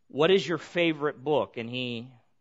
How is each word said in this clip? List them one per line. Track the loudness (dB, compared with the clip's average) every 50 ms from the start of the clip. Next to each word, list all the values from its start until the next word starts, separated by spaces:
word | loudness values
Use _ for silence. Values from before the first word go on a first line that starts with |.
| _ -8
"What | -2 2 4 6
is | 6 4 4 2
your | -4 -4
favorite | -4 -4 -2 0 2 2 2 0 -2 -4 -4 -4
book?" | -2 0 0 0 0 -2 -4 -8
And | -8 -6
he, | -6 -6 -6 -6 -6 -8 -10 -14 -18 -20 _ _ _ _